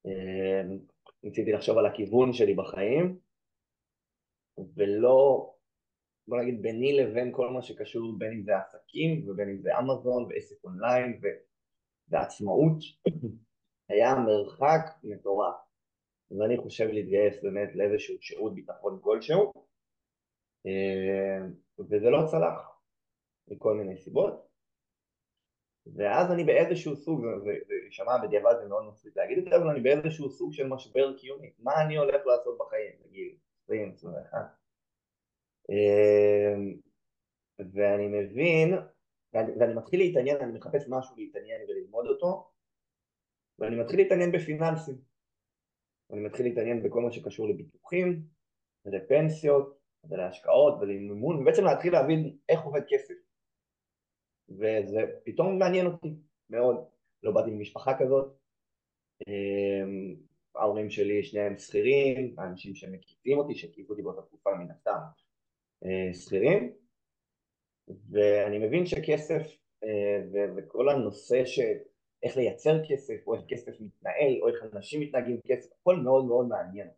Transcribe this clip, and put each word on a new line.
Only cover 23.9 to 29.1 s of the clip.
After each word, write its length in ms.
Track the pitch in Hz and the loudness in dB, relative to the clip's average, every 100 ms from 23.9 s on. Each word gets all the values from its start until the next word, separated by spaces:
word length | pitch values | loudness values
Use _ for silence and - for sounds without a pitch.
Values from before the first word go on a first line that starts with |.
| 90 | -10
סיבות. 520 | - 117 196 - _ _ _ _ _ _ _ _ _ _ _ _ _ _ - - | -4 0 0 -2 _ _ _ _ _ _ _ _ _ _ _ _ _ _ -18 -4
ואז 360 | 101 127 180 | 0 2 2
אני 120 | 175 | 2
באיזשהו 520 | 156 131 165 180 165 135 | 4 4 4 0 -4 -8
סוג, 240 | - 151 | -4 -2
ו-, 260 | 117 98 101 | -2 -4 -4
ו-, 420 | - - 101 101 | -6 -6 -8 -8
ושמע 300 | 98 98 123 | -8 -2 -2
בדיעבד 380 | 104 104 98 98 | 0 4 4 4
זה 60 | 104 | 2
מאוד 160 | 104 107 | -6 -6
מצחיק 320 | - - | -18 -12